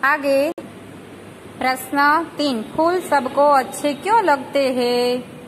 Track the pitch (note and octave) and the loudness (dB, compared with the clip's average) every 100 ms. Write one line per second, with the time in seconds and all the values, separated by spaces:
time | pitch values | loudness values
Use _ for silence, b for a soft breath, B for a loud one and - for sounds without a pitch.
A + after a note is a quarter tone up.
0 | C4 D4+ C#4 C4+ D4 E4+ - - - - | 0 0 0 0 0 -4 -14 -20 -20 -20
1 | - - - - - - B3+ C4 - C#4+ | -20 -20 -20 -20 -20 -6 -4 -4 -2 2
2 | C#4+ D#4 D#4+ - D4 A#3+ G#3+ - E4 F4+ | 4 4 0 -4 -2 -2 -6 0 0 0
3 | - C#4+ C4 C4+ C#4+ C#4 B3+ - D4 C#4+ | 0 0 0 2 4 4 2 -4 -4 -4
4 | F4+ A4+ F#4 C#4+ B3+ C#4 C4+ B3+ A#3+ B3 | 0 2 4 0 0 -2 0 0 0 0
5 | B3 B3 B3 - | 0 -2 -8 -18